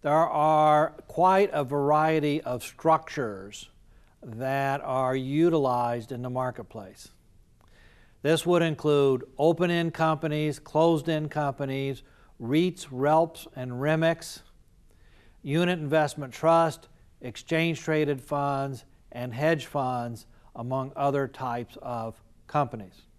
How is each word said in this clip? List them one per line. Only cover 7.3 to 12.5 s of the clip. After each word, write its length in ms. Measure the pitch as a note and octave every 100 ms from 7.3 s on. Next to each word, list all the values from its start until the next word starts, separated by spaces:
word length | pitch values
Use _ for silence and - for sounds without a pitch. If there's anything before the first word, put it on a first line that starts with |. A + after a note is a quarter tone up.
| _ _ _ _ _ - _ _ _
This 220 | C#3 D#3+
would 180 | F3 F3
include 600 | E3 D3+ D#3 D3 C#3 C3 - -
open-end 560 | D3+ E3 F3 E3+ E3
companies, 640 | D#3+ D#3+ D#3 D#3+ D3+ D3+ C#3+
closed-end 720 | - D3+ E3 E3 C#3 D#3 D3+
companies, 720 | D3+ D3 - C#3 C3+ C3+ C3 - _ _ _
reits, 460 | A#2